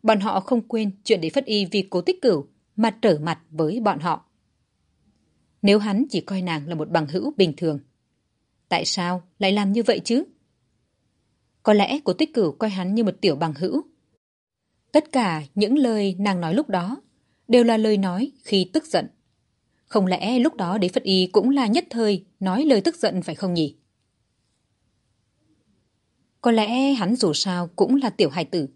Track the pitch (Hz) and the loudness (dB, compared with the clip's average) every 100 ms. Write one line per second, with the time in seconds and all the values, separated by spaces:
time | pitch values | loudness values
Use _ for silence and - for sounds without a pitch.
0 | 220 214 208 196 190 240 226 226 214 190 | 2 2 2 -4 -2 -2 -2 -4 -4 -6
1 | - 202 160 - - 208 190 208 190 180 | -2 0 0 -2 -2 -2 0 -2 -2 -2
2 | 175 370 262 165 139 _ _ - 220 220 | -2 0 0 0 -4 _ _ -2 -2 0
3 | 220 151 156 160 _ 156 156 220 214 180 | 2 2 -2 -8 _ -4 -2 0 -2 -2
4 | 170 156 _ _ _ _ _ _ _ _ | -4 -6 _ _ _ _ _ _ _ _
5 | _ _ _ _ _ _ 202 208 208 202 | _ _ _ _ _ _ 2 4 2 -2
6 | 277 180 - 190 180 160 147 165 151 165 | -2 -4 -4 -6 -4 -6 -6 -8 -2 -2
7 | 151 175 240 302 185 139 165 147 - _ | -2 -6 -6 0 0 2 -4 -4 -8 _
8 | _ _ _ _ _ _ _ 170 - - | _ _ _ _ _ _ _ -2 -2 -2
9 | 175 180 - _ 196 202 196 214 220 208 | -2 -4 -8 _ 0 2 2 0 2 0
10 | - 233 359 _ _ _ _ _ _ _ | 0 -2 -2 _ _ _ _ _ _ _
11 | _ _ _ _ _ _ - 208 202 294 | _ _ _ _ _ _ 2 4 2 -2
12 | 233 175 311 247 180 - 220 190 180 214 | -4 -2 -2 0 -2 -2 -6 -4 -4 -2
13 | 214 175 196 143 165 143 180 277 - _ | -2 0 -2 0 -4 -4 -4 -4 -6 _
14 | _ _ _ _ _ _ _ _ _ - | _ _ _ _ _ _ _ _ _ 0
15 | 302 262 208 160 147 202 208 277 247 214 | 2 -2 -2 -4 -6 -2 0 2 2 2
16 | 202 180 202 185 165 196 302 185 175 285 | -2 -2 -2 -2 0 -2 0 -4 -4 -8
17 | _ _ _ _ - 240 233 220 220 208 | _ _ _ _ 2 4 6 2 2 2
18 | 196 180 269 _ - 196 180 320 - 180 | 0 -2 -4 _ -2 0 0 -4 -2 -4
19 | - _ _ _ _ _ _ _ _ 226 | -4 _ _ _ _ _ _ _ _ 0
20 | 185 185 208 254 240 - 175 196 185 - | 2 0 0 2 0 0 -4 -2 0 -2
21 | - 190 185 208 220 277 233 220 - 233 | 2 2 4 2 2 2 2 0 -2 -2
22 | 214 196 - _ 190 190 311 226 202 320 | 0 0 -4 _ -2 0 4 4 2 -2
23 | 208 185 165 156 190 175 151 - _ _ | -2 -2 -6 -6 -4 0 -2 -4 _ _
24 | _ _ _ _ _ _ _ _ _ _ | _ _ _ _ _ _ _ _ _ _
25 | _ _ _ _ _ _ _ _ _ _ | _ _ _ _ _ _ _ _ _ _
26 | _ _ _ _ 247 226 208 240 269 269 | _ _ _ _ 2 2 2 0 0 0
27 | 185 247 185 147 196 180 175 - 202 269 | 0 0 0 0 -4 -4 -6 -2 2 2
28 | 254 - 165 151 160 175 139 | 0 0 0 0 -4 -4 -6